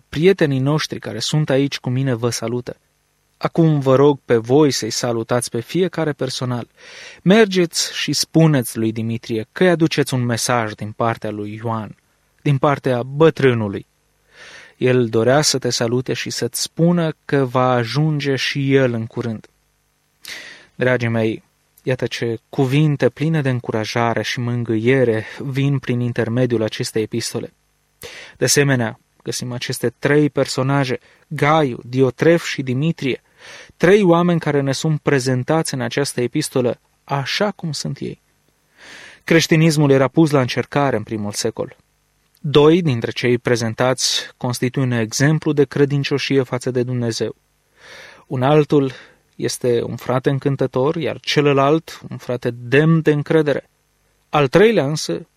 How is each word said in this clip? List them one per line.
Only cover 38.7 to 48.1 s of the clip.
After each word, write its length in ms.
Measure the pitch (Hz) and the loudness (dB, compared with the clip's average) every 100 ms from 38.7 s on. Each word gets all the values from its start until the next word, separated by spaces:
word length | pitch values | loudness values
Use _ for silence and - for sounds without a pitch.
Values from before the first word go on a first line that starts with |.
| _ - - - - | _ -20 -20 -20 -14
Creștinismul 680 | - 165 - 160 165 151 143 | 2 2 4 4 4 4 4
era 160 | 135 135 | 4 4
pus 220 | - 160 | 4 4
la 120 | 143 | 4
încercare 540 | 123 127 - 147 139 113 | 0 -4 -4 -2 0 -2
în 80 | |
primul 280 | 107 110 104 | -4 -8 -6
secol. 440 | - 113 - 98 - _ _ _ _ _ _ | -4 -6 -6 -10 -10 _ _ _ _ _ _
Doi 400 | 147 147 147 175 | 2 4 6 4
dintre 300 | 165 117 104 | 2 -2 -4
cei 260 | - 123 120 | -4 0 0
prezentați 920 | - 117 113 - 127 131 - - - - | 0 0 -2 -2 0 0 -2 -4 -8 -8
constituie 480 | 127 120 123 143 127 | -6 -4 -4 -2 -2
un 60 | |
exemplu 600 | 120 110 - 139 156 160 | -2 -2 0 2 2 0
de 120 | 147 | 0
credincioșie 800 | 139 147 139 143 135 139 - 135 | 0 2 0 0 -2 -4 0 0
față 280 | 127 127 131 | 0 -4 -4
de 120 | 123 | -4
Dumnezeu. 520 | 123 123 117 110 110 - _ _ _ _ - - - | -2 -2 -4 -4 -6 -8 _ _ _ _ -20 -20 -20